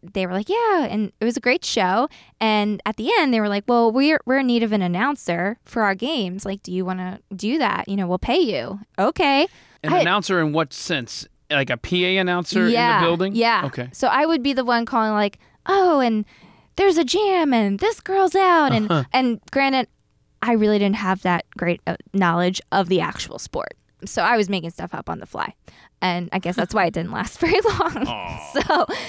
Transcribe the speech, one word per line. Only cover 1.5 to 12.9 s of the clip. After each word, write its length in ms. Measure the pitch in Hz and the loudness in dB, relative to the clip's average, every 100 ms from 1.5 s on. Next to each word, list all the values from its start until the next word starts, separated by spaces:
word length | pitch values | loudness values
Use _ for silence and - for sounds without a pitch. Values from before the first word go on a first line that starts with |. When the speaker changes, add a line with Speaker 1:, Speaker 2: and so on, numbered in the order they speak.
| - | 0
Speaker 1:
show. 440 | - 233 185 202 285 - - _ | 0 0 2 2 -2 -6 -20 _
And 420 | 220 214 208 202 - | 0 2 0 -2 -6
at 100 | 220 | -6
the 140 | 240 453 | 0 2
end, 120 | 285 | 2
they 60 | 233 | 2
were 100 | 208 | 0
like, 160 | 202 202 | -2 2
"Well, 240 | 240 233 | 2 4
we're, 280 | 233 285 311 - | 4 2 2 2
we're 140 | 269 | 0
in 80 | 254 | 2
need 160 | 233 | 2
of 80 | 226 | 2
an 100 | 214 | 0
announcer 800 | 180 175 262 294 - 170 185 233 _ | 0 0 -2 -2 -4 -2 -2 -6 _
for 180 | 240 | -2
our 100 | 208 | 0
games. 520 | 190 254 311 185 190 202 | 0 -4 -4 -4 -6 -8
Like, 180 | 190 | -8
do 80 | - | -6
you 120 | 180 185 | -6 -4
wanna 340 | 185 185 190 _ 190 | -6 -8 -10 _ -8
do 240 | 208 311 | -2 0
that? 280 | 226 214 - | 0 -2 -4
You 80 | 196 | -2
know, 120 | 180 | -2
we'll 100 | 180 | -2
pay 220 | - 302 | 0 2
you." 400 | 285 156 120 202 - - | 2 -2 -6 -10 -10 -2
Okay. 500 | 208 - 302 269 359 - - _ | 0 2 2 2 0 -4 -20 _
Speaker 2:
An 100 | 156 | 0
Speaker 1:
I 60 | 359 | 2
Speaker 2:
announcer 400 | 175 202 185 180 | 2 2 2 2
in 100 | 156 | 2
what 220 | 151 156 | 0 -2
sense? 540 | - - 156 117 - - _ - | -4 -6 -4 -6 -12 -16 _ -4
Like 180 | 147 135 | -2 0
a 80 | 120 | -2
P 280 | - 180 180 | -2 0 2
A 120 | 190 | 2
announcer 500 | 180 180 175 220 220 | 0 -2 -2 0 2
Speaker 1:
Yeah, 280 | 233 240 | 4 4